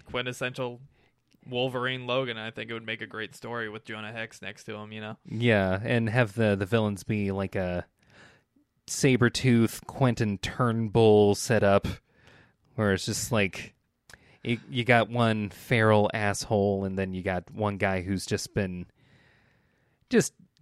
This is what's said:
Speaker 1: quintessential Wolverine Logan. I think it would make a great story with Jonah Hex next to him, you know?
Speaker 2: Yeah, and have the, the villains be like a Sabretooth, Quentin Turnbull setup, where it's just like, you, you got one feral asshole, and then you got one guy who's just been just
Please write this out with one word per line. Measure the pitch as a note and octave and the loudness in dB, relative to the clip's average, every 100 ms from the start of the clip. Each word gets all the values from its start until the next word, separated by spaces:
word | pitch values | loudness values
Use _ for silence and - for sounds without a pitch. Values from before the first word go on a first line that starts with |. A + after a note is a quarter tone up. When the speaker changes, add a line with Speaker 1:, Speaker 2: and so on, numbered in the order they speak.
| - | -8
Speaker 1:
quintessential | B2 B2 B2 B2 B2+ B2 A#2+ C#3 _ _ _ _ _ B2+ | -6 -6 -6 -8 -6 -8 -10 -20 _ _ _ _ _ -8
Wolverine | B2 C3 B2 B2+ B2+ B2 | -4 -2 -2 -4 -6 -2
Logan. | B2+ B2+ A2+ | -2 -2 -6
I | A2+ | -10
think | A2+ A2+ | -10 -10
it | |
would | A2+ A2+ | -10 -8
make | A2 | -10
a | A2+ | -8
great | A2 G#2+ - | -10 -12 -12
story | A#2 A#2 A2 | -10 -8 -8
with | A2 - | -10 -12
Jonah | G#2+ G#2+ | -12 -12
Hex | A2+ A2+ - | -10 -12 -12
next | F#2+ G#2 - | -16 -14 -14
to | G#2+ | -12
him, | G#2+ | -12
you | G#2+ | -12
know? | G#2+ G#2+ - | -12 -14 -10
Speaker 2:
Yeah, | A2 A#2+ G#2 F#2+ F#2+ | 0 4 4 4 0
and | A#2+ A#2+ A2+ | 0 0 0
have | B2 A2 | 0 0
the, | A2+ G#2+ G2 | 0 0 0
the | F#2+ | 0
villains | A2+ G#2+ G2+ | 0 0 -4
be | - G#2+ G2 | -4 -2 -2
like | G2 F#2+ G2 | -4 -4 -4
a | F#2 F2 - _ _ - - _ _ _ _ _ - | -4 -4 -8 _ _ -20 -20 _ _ _ _ _ -12
Sabretooth, | - C#3 A#2+ A#2+ - B2+ A#2 A2+ - - | 0 2 4 4 4 4 4 4 -2 -14
Quentin | - C3 A2+ G#2+ G2 | 0 0 2 -2 -2
Turnbull | - - A#2+ A2+ A2 A2+ A2 G#2 G2+ G2+ | -6 -2 -2 0 0 6 8 8 6 4
setup, | - A2 G2+ G2 - - _ _ _ - _ _ _ - | 2 4 6 4 2 -6 _ _ _ -20 _ _ _ -2
where | G#2 | 0
it's | F#2+ - | 0 -2
just | G#2 A2 | -6 -2
like, | A2 G2 - - _ _ _ _ - _ _ | 0 0 -4 -14 _ _ _ _ -20 _ _
you, | A#2 A#2+ - | -6 -6 -4
you | C3 | -4
got | A#2 A#2 G#2+ | 2 2 2
one | A#2+ A2+ G#2+ G#2 | 2 2 2 -4
feral | - - A2 A2 G#2+ G#2 | -10 -2 2 6 4 4
asshole, | A2+ G#2 G2 - G#2+ G2+ G2 | 0 -2 -4 -2 0 2 0
and | G2 F#2+ | -4 -4
then | F#2+ | -4
you | F#2 | -4
got | F#2+ F2+ - | -4 -4 -6
one | G2+ G#2 G2 | -4 -4 0
guy | G2 F#2+ | -2 -2
who's | F2+ F#2+ - | -2 -4 -2
just | G2+ - A2 | -6 -4 -4
been | F#2+ F2+ F2 _ _ _ _ _ _ _ _ _ _ _ _ | -4 -6 -12 _ _ _ _ _ _ _ _ _ _ _ _
just | A#3 - - _ _ | 2 2 -6 _ _